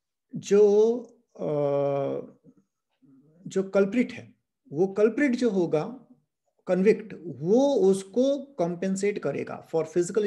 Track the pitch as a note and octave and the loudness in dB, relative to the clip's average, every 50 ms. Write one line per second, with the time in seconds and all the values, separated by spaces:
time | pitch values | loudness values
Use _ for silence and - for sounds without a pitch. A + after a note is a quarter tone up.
0 | _ _ _ _ _ _ - F#3 D3 - G3 G3+ G#3 G3+ G3+ G#3 G#3+ A3+ A#3 B3 | _ _ _ _ _ _ -14 -12 -4 2 4 6 6 6 6 6 4 4 2 0
1 | A#3+ - - _ _ _ _ - F#3+ E3 D3+ D3 D3 C#3+ C#3+ C#3+ C#3+ C#3+ C#3 C#3 | -6 -12 -20 _ _ _ _ -8 -6 -4 -2 -2 -2 0 0 0 0 0 -2 -2
2 | C#3 C3+ C3+ C3+ - - - _ _ E3 - _ _ _ _ _ _ _ _ _ | -4 -4 -6 -8 -10 -12 -18 _ _ -20 -20 _ _ _ _ _ _ _ _ _
3 | _ D3 C3+ C3+ _ _ _ _ - - - F#3+ F#3+ F#3+ - G3+ G3 F#3+ G3+ B3 | _ _ _ _ _ _ _ _ -14 -8 -4 -4 -4 0 0 0 0 2 0 -2
4 | A#3+ - - - - - - _ _ _ _ _ _ - - D3 F#3 F#3+ F#3+ - | -2 -2 -4 -14 -18 -20 -20 _ _ _ _ _ _ -8 -4 -2 -2 -2 0 2
5 | G#3 A3+ A3 C4 D4 C#4+ A#3+ A#3+ B3 A#3 G3 G3 F3 D#3+ C#3 D3+ D#3+ A3 A#3+ C#4 | 2 2 2 2 0 0 0 0 0 0 2 0 0 0 0 -2 -2 -4 -8 -14
6 | - _ - _ _ _ _ _ _ _ _ _ _ - F#3 F#3 F#3+ A3 G3+ G3 | -18 _ -20 _ _ _ _ _ _ _ _ _ _ -2 0 2 4 4 4 2
7 | - G#3 - - D#3 F3 C#3 A#2 D3 E3+ G#3 B3 C#4 C#4+ C#4 A#3+ F#3 F#3+ G3 F#3+ | 0 -12 -16 -16 -14 -14 -12 -6 -2 2 2 4 4 4 2 4 4 4 2 2
8 | - - - B3 B3+ C#4 C#4 C#4+ - - - - F3 E3+ F3 E3+ F#3+ F#3+ G3 F#3+ | -2 -4 -2 0 2 2 0 -2 -6 -8 -6 -4 -4 -4 -4 -4 -4 -4 -4 -2
9 | G3 G#3 G#3 - - C#3 C#3 B2+ - - - - - - - D#3+ D#3 D#3 - F3 | -2 -2 -2 -2 -4 -6 -6 -6 -8 -8 -10 -14 -10 -6 -4 -4 -4 -2 -2 -2
10 | F3 E3+ G3 A3 G#3 | -2 0 0 -2 0